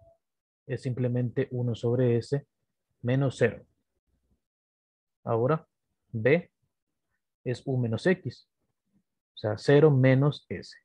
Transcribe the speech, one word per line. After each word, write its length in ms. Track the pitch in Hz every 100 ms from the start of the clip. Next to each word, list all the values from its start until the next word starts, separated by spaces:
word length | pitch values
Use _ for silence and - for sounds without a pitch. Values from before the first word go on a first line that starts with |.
| _ _ _ _ _ _ -
es 160 | 127
simplemente 680 | 131 123 123 123 123 139 -
uno 220 | 123 120
sobre 440 | 110 117 123 123 117
S 280 | - 143 - _ _ _ _ _
menos 360 | 120 135 139 -
cero. 280 | 117 92 - _ _ _ _ _ _ _ _ _ _ _ _ _ _ _ 123
Ahora, 400 | 113 127 160 - _ _ _ _
B 360 | 113 117 165 - _ _ _ _ _ _ _ _ _
es 180 | 123 123 143
U 120 | 127
menos 300 | 117 117 180
X. 400 | 180 131 - _ _ _ _ _ _ _ _ _ -
O 20 |
sea, 200 | 107 104
cero 340 | - 143 156
menos 540 | 135 131 131 143 - -
S. 300 | - - -